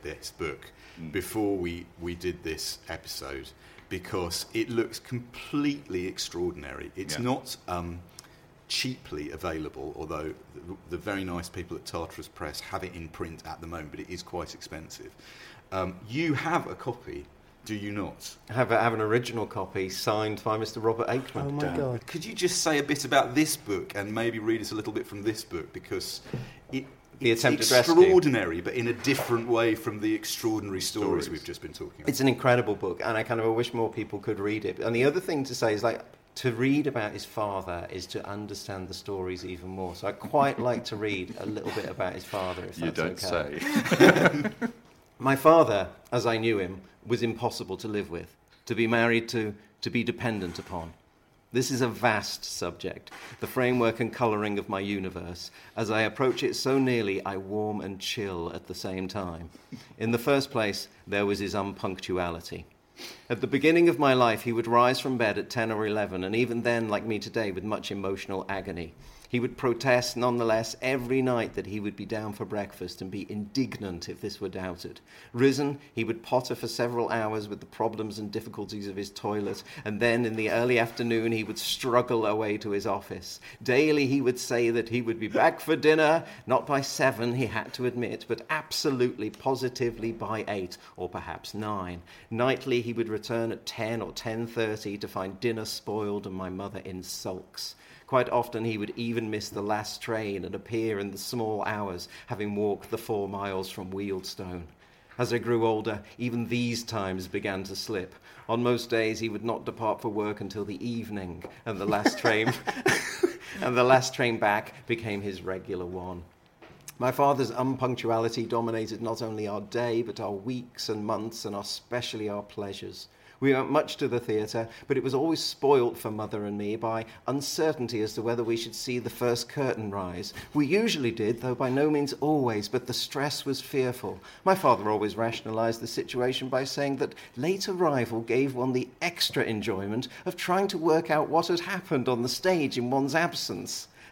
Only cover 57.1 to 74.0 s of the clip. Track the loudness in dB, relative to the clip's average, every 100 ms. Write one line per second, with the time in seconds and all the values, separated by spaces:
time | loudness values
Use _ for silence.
57.1 | 0 -2 -6 -4 -2 -2 -2 -6 -8 -6
58.1 | -4 -4 -4 -6 -6 -10 -8 -6 -4 -4
59.1 | -4 -6 -8 -12 -16 -18 -18 -16 -4 0
60.1 | 2 4 2 2 0 0 -2 -6 -16 -2
61.1 | 2 2 2 0 -2 -2 -4 -6 -4 -2
62.1 | -2 0 -4 -8 -12 -12 _ _ -18 -16
63.1 | -12 -6 -2 0 4 6 8 8 6 6
64.1 | 8 6 4 0 0 4 6 6 4 0
65.1 | 2 2 0 -2 0 0 0 0 0 0
66.1 | -2 0 2 2 2 2 2 2 0 0
67.1 | -4 -2 -2 -2 -2 -4 -4 -4 -4 -4
68.1 | -4 -4 -6 -4 -6 -6 -8 -8 -12 -20
69.1 | -20 -4 -2 -2 0 0 2 4 4 4
70.1 | 2 2 4 4 2 0 -4 -2 0 2
71.1 | 2 4 2 0 -4 -6 -4 -6 -6 -6
72.1 | -6 -6 -6 -4 -4 -6 -6 -10 -8 -8
73.1 | -8 -6 -6 -4 -2 -2 -2 -6 -8